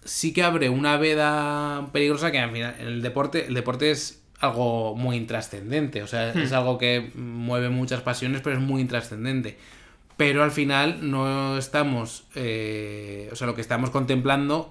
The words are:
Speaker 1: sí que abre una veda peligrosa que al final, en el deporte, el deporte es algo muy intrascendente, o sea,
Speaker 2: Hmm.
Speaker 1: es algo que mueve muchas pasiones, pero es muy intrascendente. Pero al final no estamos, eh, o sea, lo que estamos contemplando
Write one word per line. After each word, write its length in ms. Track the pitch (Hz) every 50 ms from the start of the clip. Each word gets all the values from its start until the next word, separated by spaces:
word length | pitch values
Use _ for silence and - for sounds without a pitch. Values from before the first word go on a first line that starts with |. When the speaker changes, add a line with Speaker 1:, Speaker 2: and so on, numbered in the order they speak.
| -
Speaker 1:
sí 280 | - - - - 160 156
que 100 | - 175
abre 280 | 175 170 165 147 127
una 260 | 127 135 143 147 147
veda 920 | 147 151 156 156 151 151 147 151 151 147 147 147 147 147 147 147 143 143 139 -
peligrosa 400 | 143 147 147 147 143 156 170 143
que 80 | 135
al 100 | 123 117
final, 240 | 113 117 117 120 - -
en 60 | 120 117
el 140 | 120 120 117
deporte, 440 | 123 120 139 139 139 - 165 147
el 80 | - 127
deporte 360 | 127 117 - 123 127 143 151 151
es 300 | 135 - - - - _ _ _ -
algo 560 | - 139 117 117 123 120 117 117 113 110 107
muy 200 | 117 127 127 123
intrascendente, 840 | 117 113 113 117 110 107 - - 101 98 107 131 151 151 131 - 107 104
o 40 | 104
sea, 240 | - 117 113 117 117
Speaker 2:
Hmm. 40 | 175
Speaker 1:
es 120 | 151 131 135
algo 260 | 131 123 127 127 120
que 320 | 123 123 123 123 117 117 -
mueve 540 | - 123 120 117 117 117 120 123 123 123 123
muchas 320 | 123 127 127 123 131 123
pasiones, 400 | 120 127 123 - 127 127 135 135
pero 160 | 131 156 139
es 60 | 127 135
muy 180 | 135 135 135
intrascendente. 760 | 131 120 120 120 113 - 107 107 110 131 135 131 113 107 - - - - - - - - - - _ _ -
Pero 260 | - 151 143 139 143 147
al 80 | 151
final 580 | 143 151 143 139 139 139 143 156 170 165 156 147
no 460 | 135 135 135 135 135 139 135 135 135 135
estamos, 680 | 131 - - 151 147 143 131 120 113 110 - - - - -
eh, 960 | 147 127 117 110 110 110 107 107 107 107 104 104 104 104 104 101 101 101 107
o 60 | 117
sea, 100 | 113 131
lo 80 | 120 113
que 60 | 117
estamos 300 | 113 - 123 117 127 123
contemplando 760 | - 139 131 123 135 131 127 139 139 139 143 143 147 165 160 -